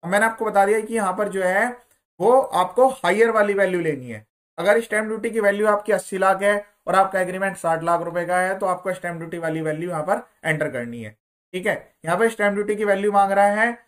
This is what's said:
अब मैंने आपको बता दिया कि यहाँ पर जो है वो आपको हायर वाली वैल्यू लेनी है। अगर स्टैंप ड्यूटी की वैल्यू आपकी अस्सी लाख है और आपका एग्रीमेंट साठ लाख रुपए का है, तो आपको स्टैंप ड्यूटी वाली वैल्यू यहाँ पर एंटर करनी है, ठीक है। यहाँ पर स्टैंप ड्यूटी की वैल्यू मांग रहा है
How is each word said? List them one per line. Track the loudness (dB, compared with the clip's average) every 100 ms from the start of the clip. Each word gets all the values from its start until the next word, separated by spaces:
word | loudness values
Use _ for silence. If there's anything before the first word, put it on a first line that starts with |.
अब | 0
मैंने | 2 2
आपको | 0
बता | -2 2 4
दिया | 2
कि | 0
यहाँ | -2 -2 -2
पर | -4
जो | -2
है | 0 0 0 -4 _ _ _ _
वो | 4 4
आपको | 4 0 0 4 2
हायर | 2 -2 4 4
वाली | 4 2
वैल्यू | 2 0 0
लेनी | -2 -4 -8
है। | -14 -16 _ _ -6
अगर | 2 2
स्टैंप | 2 -4 -2
ड्यूटी | -4 -4
की | 0
वैल्यू | 0 2 2
आपकी | 0 0
अस्सी | -2 -2 -2
लाख | 0 2
है | 2 0 -4 _ -2
और |
आपका | 2 2 0
एग्रीमेंट | -2 -2 -4 -4
साठ | -2 -2
लाख | 0 0
रुपए | 0 -6
का | -2 0
है, | 0 -2
तो | -2
आपको | -4 -4
स्टैंप | -6 -6 -10
ड्यूटी | -10 -6
वाली | -6 -4
वैल्यू | -4 -4 -6
यहाँ | -6
पर | -2 -4 -4 _
एंटर | -4 -2 -2
करनी | -4 -8 -10
है, | -14 -16 _ _ _
ठीक | -6 -4
है। | -4 -6 _
यहाँ | -4 0
पर | 0
स्टैंप | 2 0
ड्यूटी | 0 -2 -2
की |
वैल्यू | 0 2 2
मांग | 2 2
रहा | 4 4
है | 4 0 -2